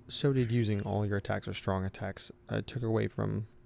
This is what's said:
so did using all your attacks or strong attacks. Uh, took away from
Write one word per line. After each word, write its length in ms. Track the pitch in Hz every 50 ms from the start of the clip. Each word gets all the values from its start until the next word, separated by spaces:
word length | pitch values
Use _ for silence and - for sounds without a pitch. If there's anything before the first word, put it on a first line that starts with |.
| - -
so 240 | - - - 143 139
did 180 | 131 123 110
using 300 | 117 120 113 104 107 101 104
all 240 | 104 101 101 104
your 120 | 101 101 101
attacks 280 | - - 101 101 -
or 60 | - 101
strong 300 | - - - 95 95 95
attacks. 480 | 95 - - - 98 95 - - - - - - -
Uh, 140 | 110 107 104
took 160 | - - 123 120
away 240 | 113 113 110 107
from 400 | 101 - - 107 104 101 104 107 - - - -